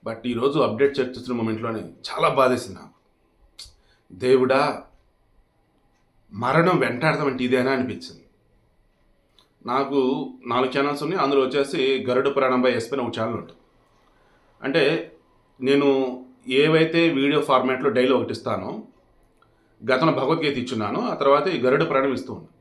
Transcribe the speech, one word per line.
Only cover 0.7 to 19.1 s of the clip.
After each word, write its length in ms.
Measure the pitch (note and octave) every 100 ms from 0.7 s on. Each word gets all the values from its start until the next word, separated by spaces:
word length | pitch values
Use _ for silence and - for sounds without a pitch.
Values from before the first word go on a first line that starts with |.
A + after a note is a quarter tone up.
| G#2+ C#3 C#3
చెక్ 160 | B2
చేస్తున్న 220 | - - A#2+
మొమెంట్‌లోనే 440 | A2+ A2 A#2 A2 - -
చాలా 260 | - - D#3+
బాధేసింది 420 | C#3 B2+ B2 F#2+ F2+
నాకు. 180 | - _ _ _ _ _ _ _ - _ _ _ _
దేవుడా, 500 | F#2 B2+ C3 C3 C3 C#3+ - - _ _ _ _ _ _ _ _ _ _ _ _ _ _
మరణం 440 | G2 A#2+ D3 E3+ E3+
వెంటాడతామంటే 680 | B2 B2 D#3+ D3 C#3+ B2+
ఇదేనా 260 | B2 B2+ B2+ C3+
అనిపించింది. 480 | B2 - - - _ _ _ _ _ _ _ _ _ _ _ _ _ _
నాకు 340 | A2 B2+ C#3 C#3 B2+ C3 - - B2
నాలుగు 260 | A#2+ C3
ఛానల్స్ 320 | C3+ C#3+ C#3 D3+
ఉన్నాయి, 160 | F3+
అందులో 180 | C#3 C#3
వచ్చేసి 380 | C3 C#3 C#3 D#3+ C3 C3
గరుడ 240 | A2 B2 C3+ C#3
పురాణం 260 | C3 B2+
by 120 | B2+ A#2
ఎస్పీ 180 | - C#3
అని 100 | A#2+
ఒక 100 | A2+
ఛానల్ 220 | A2+ A#2
ఉంటుంది. 200 | E2 - _ _ _ _ _ _ _ _ _ _
అంటే 240 | C3+ D#3+ C#3 E3 - - _ _ _ _
నేను 280 | B2+ C#3+ C#3+ C3+ C3 B2+ - _ - C3
ఏవైతే 400 | D3+ D#3 D#3+ E3+ E3 C3+
వీడియో 240 | C#3 D3
ఫార్మాట్‌లో 480 | C#3+ B2+ B2 C3 C#3+
డైలీ 240 | B2 C3 B2
ఒకటి 180 | A2+ -
ఇస్తానో, 340 | - G#2+ G#2+ G3 - _ _